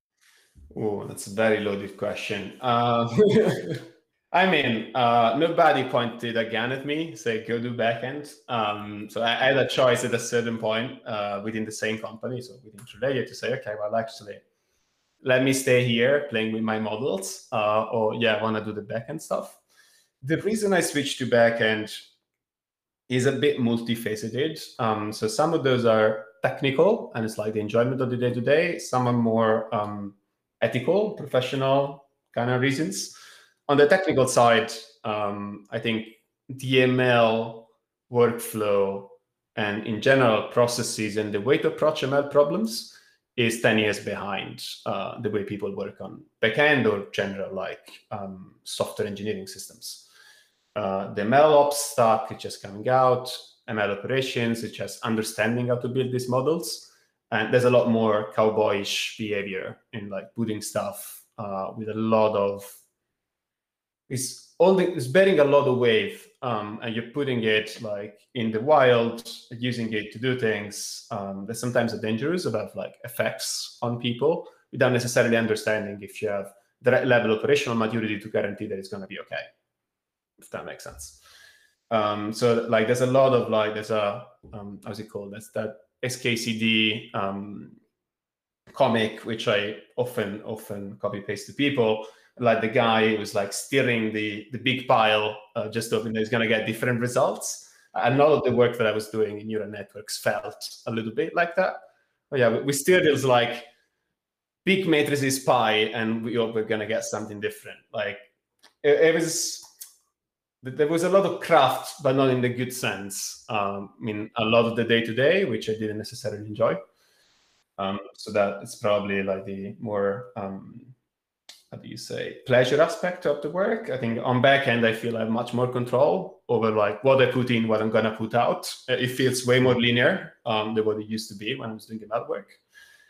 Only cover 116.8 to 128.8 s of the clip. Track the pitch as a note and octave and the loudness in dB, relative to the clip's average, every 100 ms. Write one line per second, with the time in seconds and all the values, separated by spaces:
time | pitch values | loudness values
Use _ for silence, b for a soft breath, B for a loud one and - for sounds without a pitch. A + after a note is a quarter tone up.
116.8 | - _ _ _ _ _ _ _ _ - | -6 _ _ _ _ _ _ _ _ -8
117.8 | G2 G2 - - - G#2 G2+ G2 A#2 - | -6 -6 -10 -16 -4 0 0 -2 -12 -6
118.8 | G#2+ G#2 G2+ G2 G2 F#2+ G2 G2 G2 A2+ | 0 0 0 -2 -2 -4 -6 -10 -10 -10
119.8 | A2+ G#2 G2 G2+ B2 G#2+ G2 G2 - B2 | -6 -2 0 -2 -8 -10 -10 -10 -16 -20
120.8 | B2 - _ _ _ _ - - _ - | -20 -20 _ _ _ _ -20 -20 _ -18
121.8 | - - - - - - - B2 B2+ C#3+ | -14 -14 -10 -10 -10 -10 2 4 6 4
122.8 | E3+ - F3+ F3+ D#3 D3 D3+ F3 G#3 A3 | 4 2 -4 -2 -2 -2 -4 -2 -2 -2
123.8 | - C3 A#2 A2+ C3 B2 C3+ C#3 C3 A#2 | -4 -4 -2 -2 0 4 6 6 4 4
124.8 | A2+ A2 A#2 A2+ A2 A2+ A#2+ A#2+ B2 B2+ | 2 2 -2 -4 -2 -2 -2 -2 -2 -2
125.8 | B2 B2 D3+ F#3 F3 - - A#2 A2 G#2+ | 0 4 4 2 -2 -10 -2 0 2 2
126.8 | G#2 G#2+ C3+ C3+ B2 C3 A#2+ A#2 A2+ G#2+ | 0 2 4 6 4 2 0 2 2 0
127.8 | A2 A2+ A2 G#2+ A2 A#2+ A#2+ F3+ - - | 2 2 0 -2 -2 0 2 0 -6 -10